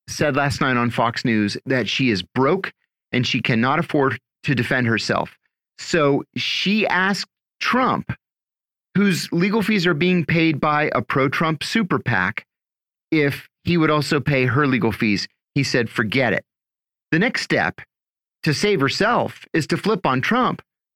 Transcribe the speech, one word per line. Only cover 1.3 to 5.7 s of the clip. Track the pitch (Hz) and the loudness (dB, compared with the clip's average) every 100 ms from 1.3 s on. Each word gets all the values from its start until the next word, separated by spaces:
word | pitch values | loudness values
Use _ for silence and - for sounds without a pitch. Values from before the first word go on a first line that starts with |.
| 110 104 - - | 2 0 -2 -2
that | 131 107 | -2 -2
she | - 131 | 0 0
is | 98 | 0
broke | - - 131 185 - - _ _ _ | -2 0 2 0 -2 -12 _ _ _
and | 123 123 | -4 -2
she | 135 | -2
cannot | - 113 123 156 | 0 0 0 0
afford | 139 151 131 113 _ _ | 0 0 0 -2 _ _
to | - 127 | -2 -2
defend | 113 131 117 | 0 0 0
herself. | 107 - 92 - - _ _ _ | 0 0 -2 -4 -10 _ _ _